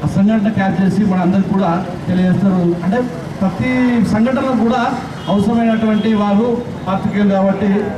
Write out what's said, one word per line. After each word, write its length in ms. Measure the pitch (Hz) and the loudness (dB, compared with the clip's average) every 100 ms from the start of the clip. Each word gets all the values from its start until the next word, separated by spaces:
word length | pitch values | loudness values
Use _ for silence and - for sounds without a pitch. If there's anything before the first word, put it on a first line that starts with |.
ఆ 20 | - | -2
సంఘటన 420 | - 202 220 202 | 2 2 2 0
క్యాచ్ 340 | - 190 170 | 0 0 0
చేసి 220 | 190 196 | 0 2
మన 140 | 202 185 | 0 2
అందరికి 300 | 175 196 180 | 2 0 0
కూడా 360 | 196 185 170 139 - - | 0 0 -2 -4 -8 -2
తెలియజేస్తారు. 680 | 180 185 175 196 185 175 170 | 0 2 2 2 2 0 0
అంటే 160 | 175 233 247 - - - | 0 0 -2 -6 -10 -4
ప్రతి 300 | 190 - 254 254 247 240 202 | -4 -2 -2 0 2 2 0
సంఘటనలో 540 | 214 233 277 269 240 | 2 2 0 -2 0
కూడా 280 | 226 247 240 254 - - - | 0 0 -2 -4 -8 -10 -2
అవసరమైనటువంటి 880 | 202 220 233 226 220 220 208 220 | 0 2 2 0 0 0 0 2
వాళ్ళు 480 | 214 208 202 240 233 - - - | 0 2 2 2 -2 -4 -8 -4
పాత్రికేయులు 440 | 190 208 202 208 | -2 -2 0 2
కాబట్టి 540 | 196 196 190 208 202 202 | 2 2 0 0 0 -2